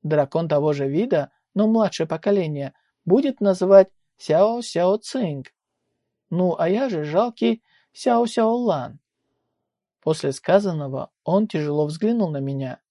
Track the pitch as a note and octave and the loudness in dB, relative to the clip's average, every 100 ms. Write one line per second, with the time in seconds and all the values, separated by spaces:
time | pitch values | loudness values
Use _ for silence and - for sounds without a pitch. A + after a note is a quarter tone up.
0 | D3+ D3+ C#3 E3 E3 D3 D3+ C#3+ C#3 D3+ | 0 0 0 -2 0 0 0 -2 -2 -2
1 | A#3+ D#3+ C#3 _ _ F#3+ G#3+ A3+ G#3 - | 0 -2 -2 _ _ -2 0 2 0 -2
2 | D#3+ D#3+ - G3+ D#3+ C#3+ C#3 _ _ _ | -6 -4 0 0 -2 -6 -8 _ _ _
3 | - A3 C#4+ - G3+ F#3 F#3+ G3 F#3+ _ | 2 2 2 0 -2 0 8 8 8 _
4 | _ _ - D#3 G#3 A#3+ A#3 - F3+ G#3+ | _ _ -2 2 2 0 -6 -2 0 0
5 | - C4 F#3+ C#3+ C3+ _ _ _ _ _ | -4 -6 -4 -6 -12 _ _ _ _ _
6 | _ _ _ E3+ F3+ - E3+ G#3 C4+ E3+ | _ _ _ -2 0 0 0 0 -2 -4
7 | D3+ E3 A#3 - A#3 A3+ _ _ _ - | -2 0 0 0 -2 -2 _ _ _ -6
8 | B3+ A#3 A#3+ A#3+ A3+ A#3+ A#3+ D3+ B2 - | 0 2 0 0 0 0 -2 -2 -6 -16
9 | _ _ _ _ _ _ _ _ _ _ | _ _ _ _ _ _ _ _ _ _
10 | - D#3 C#3+ C#3 - F#3+ G3+ D#3+ C#3 C3 | -4 -2 -4 -6 2 2 2 -6 -6 -8
11 | - _ - F#3 G#3+ E3+ D3 D3 D3+ D#3 | -10 _ -2 0 0 -2 -2 -2 -2 -2
12 | A3 A#3 F#3 D3 C3+ C#3 C3 B2 _ | -2 0 -2 -4 -6 -6 -8 -12 _